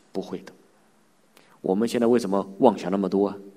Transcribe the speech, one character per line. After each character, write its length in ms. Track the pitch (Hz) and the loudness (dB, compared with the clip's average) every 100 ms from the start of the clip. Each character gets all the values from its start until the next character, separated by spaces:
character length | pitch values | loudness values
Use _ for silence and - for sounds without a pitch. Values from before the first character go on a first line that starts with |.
| _ | _
不 100 | 95 | -10
会 180 | 92 90 | -8 -10
的。 140 | - - _ _ _ _ _ _ _ _ _ _ | -14 -20 _ _ _ _ _ _ _ _ _ _
我 120 | - | -2
们 140 | 95 117 | 0 0
现 140 | 120 | 2
在 60 | 117 | 2
为 120 | 120 | 2
什 100 | 101 | 2
么 240 | 98 95 - | -2 -4 2
妄 180 | 131 98 | 4 4
想 140 | 85 | 0
那 80 | 98 | -2
么 100 | 95 | 0
多 200 | 98 101 | 0 0
啊？ 100 | 98 - | -2 -16